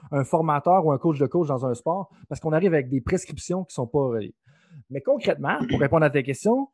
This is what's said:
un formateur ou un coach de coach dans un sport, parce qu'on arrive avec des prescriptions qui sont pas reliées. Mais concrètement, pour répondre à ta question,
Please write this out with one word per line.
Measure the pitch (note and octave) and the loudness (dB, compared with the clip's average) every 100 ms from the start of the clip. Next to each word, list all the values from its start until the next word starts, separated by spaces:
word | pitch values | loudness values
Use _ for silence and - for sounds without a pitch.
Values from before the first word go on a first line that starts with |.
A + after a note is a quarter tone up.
| - | -6
un | C#3 | -4
formateur | C3 E3+ D#3+ C#3+ F3 F#3 D#3 | 0 0 2 2 4 4 4
ou | |
un | C3+ | 2
coach | E3+ C#3+ | 0 2
de | C3+ | 2
coach | F3 D#3 | 2 0
dans | C3 B2+ | -2 -2
un | |
sport, | A#2 - F#3 F#3 _ - | -4 -4 -4 -6 _ -14
parce | C#3+ | -8
qu'on | D#3+ | -2
arrive | D#3 F#3+ | 2 2
avec | D3+ B2+ | 2 0
des | C3+ | -2
prescriptions | - D#3+ - C#3+ - F3+ | 0 -2 -4 -10 -6 -6
qui | F3+ | -6
sont | - A#2+ | -6 -2
pas | D3 C3+ | 0 0
reliées. | A#2 G2+ - _ _ _ D#3 - | -2 -6 -12 _ _ _ -20 -12
Mais | C3+ | -4
concrètement, | - C#4 - D3 C#3 D3 A#2+ | 0 0 0 0 0 -2 0
pour | C3+ | 0
répondre | C#3 E3 | 2 4
à | D3+ | 4
ta | C#3+ | 2
question, | B2+ C3 G3+ B3+ C4+ | -2 -2 0 0 -2